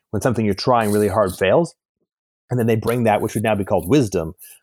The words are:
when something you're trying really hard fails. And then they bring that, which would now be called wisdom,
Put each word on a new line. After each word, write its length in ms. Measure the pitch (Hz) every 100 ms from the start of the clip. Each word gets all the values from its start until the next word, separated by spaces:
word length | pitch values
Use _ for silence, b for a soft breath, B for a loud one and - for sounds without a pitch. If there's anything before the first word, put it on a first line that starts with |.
| _
when 120 | 104
something 220 | 135 113
you're 100 | 107
trying 380 | 95 - 120 110
really 160 | 104 104
hard 260 | 110 98
fails. 400 | 90 95 127 170 - _ _ _ _ _ _ -
And 80 | 123
then 80 | 113
they 100 | 110
bring 280 | 110 123
that, 160 | 113 104
which 140 | 107
would 80 | 117
now 120 | 110
be 100 | 104
called 240 | 98 98 85
wisdom, 460 | 143 113 92 80 - B B